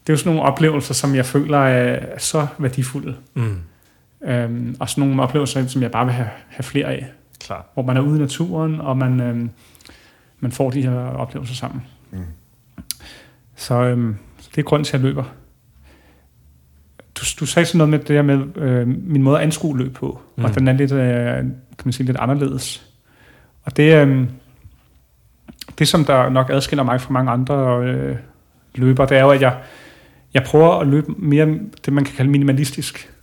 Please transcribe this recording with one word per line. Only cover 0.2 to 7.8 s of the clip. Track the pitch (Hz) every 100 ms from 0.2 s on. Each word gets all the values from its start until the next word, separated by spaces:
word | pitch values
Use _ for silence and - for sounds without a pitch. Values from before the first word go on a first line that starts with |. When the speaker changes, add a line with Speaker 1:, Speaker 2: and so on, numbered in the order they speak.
| 180
Speaker 1:
nogle | 160 139
oplevelser, | 135 156 147 139
som | 131 139
jeg | 135
føler | 127 143 147 143
er, | 135 127 123
er | 123 - -
så | - 156 147 -
værdifulde. | - 131 127 143 - 127 _
Speaker 2:
Mm. | - 113 92 85 _ _ _ _ _
Speaker 1:
Øhm, | 214 123 117 120 120 -
og | -
sådan | - 139
nogle | 131
oplevelser, | 127 147 135 135 127
som | 131
jeg | 120
bare | 110
vil | 127
have, | 123 110 - -
have | -
flere | 131 139 135
af. | 135 127 - _ _
Speaker 2:
Klar. | - 90 -
Speaker 1:
Hvor | -